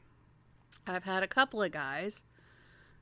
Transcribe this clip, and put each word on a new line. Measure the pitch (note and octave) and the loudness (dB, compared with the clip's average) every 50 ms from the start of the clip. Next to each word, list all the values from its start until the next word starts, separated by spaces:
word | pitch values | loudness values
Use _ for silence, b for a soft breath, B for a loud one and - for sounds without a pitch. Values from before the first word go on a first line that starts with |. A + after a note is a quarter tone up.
| B B B - - - - - _ - - - - _ - - - - F3+ F3+ F3 | B B B -20 -20 -20 -20 -20 _ -20 -20 -20 -18 _ -14 -10 -6 -4 -4 -4 -2
had | F#3+ F#3+ F#3+ F#3+ | 0 0 0 0
a | F#3+ | 2
couple | - C4 C4+ C4+ - A3 | 4 4 4 4 4 0
of | G3+ F3 | 0 0
guys, | D#3 D3+ C#3+ C3+ C#3 D3+ F3+ G#3 G#3 - - b b b b b b b b b b b b b b b | 0 -2 -4 -4 -4 -4 -2 -4 -4 -6 -8 b b b b b b b b b b b b b b b